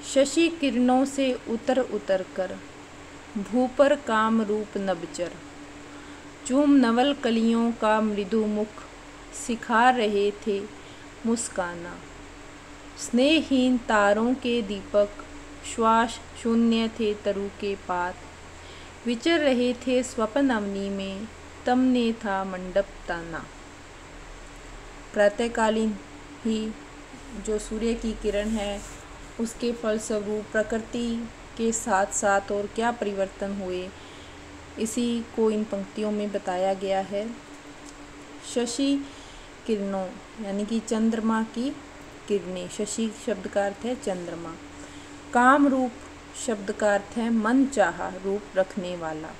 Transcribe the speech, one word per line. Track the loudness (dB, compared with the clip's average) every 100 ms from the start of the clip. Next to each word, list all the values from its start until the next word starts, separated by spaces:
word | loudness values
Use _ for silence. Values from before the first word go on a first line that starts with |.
| 2
शशि | 4 4 4 2 4
किरणों | 0 4 6 6 4
से | 2 0 0 -2
उतर | -4 0 0
उतर | 2 -2 0 0 0 -4
कर | -4 -6 -12 -16 -18 -18 -18 -18 -8 -6
भू | 0 2 2 6
पर | 6 6
काम | 2 2 4 4
रूप | 2 0 -2 -4
नभचर, | -2 -2 -4 -6 -6 -6 -16 -16 -16 -16 -16 -16 -16 -16 -18 -14 0
चूम | 4 8 8
नवल | 8 6 4
कलियों | 4 2 4 4 4 2
का | 2 4 4
मृदु | 4 0 0 2 2
मुख, | 0 -2 -6 -16 -18 -18 -18 -14 -12
सिखा | -6 -4 2 6 6
रहे | 6 4 4 2 0 -2
थे | -2 -2 -12 -16 -16 -18 -6 0
मुस्काना। | 0 0 -4 -4 -4 -10 -12 -14 -16 -16 -16 -18 -18 -18 -18 -16 -12
स्नेहहीन | 0 4 6 6 6 4 6 4
तारों | 4 6 6 6 4 2
के | 0 0
दीपक, | 0 -6 0 4 4 0 -14 -16 -16 -14 -10
श्वास | 2 4 6 4 -2 -14 -6
शून्य | 2 4 6 4 2 0
थे | 0
तरु | 0 0 0 -2 -4
के | -4 -4 -4
पात, | -2 -2 -6 -14 -16 -18 -16 -16 -16 -16 -8 -4
विचर | 0 4 4
रहे | 6 4 4 0
थे | 2 2
स्वप्न | 2 -2 0 4 4
अवनी | 2 0 -2 -4
में, | -4 -6 -8 -10 -12 -16 -6 2
तमने | 4 6 4 2
था | 0 -2 -2
मंडप | -2 -6 0 0 0 -6 -6
ताना। | -6 -6 -8 -10 -14 -18 -18 -18 -18 -18 -16 -16 -16 -16 -16 -16 -16 -16 -16 -6
प्रातःकालीन | 4 4 6 -2 2 2 4 2 0 -8 -16 -16 -6
ही | -2 0 -2 -8 -14 -16 -16 -16 -14 -10 -4
जो | -4
सूर्य | -2 -2 0
की | 0 -2 -2
किरण | 0 0 0
है, | 0 0 -4 -8 -14 -16 -16 -16 -4
उसके | -4 -2 -2
फलस्वरूप | 0 0 0 0 -2 0 -4 0
प्रकृति | 0 2 0 -2 -4 -2 -2 -6 -12 -16 -2
के | 0
साथ | 0 2 2 4
साथ | 2 4 4 2
और | -2 -2
क्या | 0 0
परिवर्तन | 0 -2 0 -2 -2 -6
हुए, | -4 -4 -4 -6 -12 -16 -16 -16 -16 -16 -16 -14 -4
इसी | -2 0 0 0 -2 2
को | 2
इन | 4
पंक्तियों | 0 -4 -6 -4 -2
में | 0 -2
बताया | -2 -2 0 0
गया | 0 0 0
है। | 0 -4 -4 -8 -14 -18 -18 -18 -16 -16 -18 -18 -18 -16 -4
शशि | -2 -2 0 2 2 0 -12 -16 -18 -18 -14 -2
किरणों | 0 0 -2 -4 -8 -16 -10
यानी | -4 -2 0
कि | -2
चंद्रमा | 0 2 2 2 2 2 0
की | -2 -4 -6 -14 -16 -16 -16 -2
किरणें, | -2 0 -6 -8
शशि | -6 -4 0 -2 -2 -4
शब्द | -4 0
का | 0 0
अर्थ | -2
है | -4 -4
चंद्रमा। | -2 -4 -4 -8 -10 -12 -14 -16 -16 -16 -16 -16 0
काम | 6 8 8 8
रूप | 6 2 -2 -16 -16 -16 -8
शब्द | -4 -4 -4
का | 2 4
अर्थ | 4 2 -2
है | 2
मन | 4 6 6 6
चाहा | 6 4 4 -6 -4
रूप | -2 -2 -2 0
रखने | 0 0 -4 -4
वाला। | -4 -6 -8 -14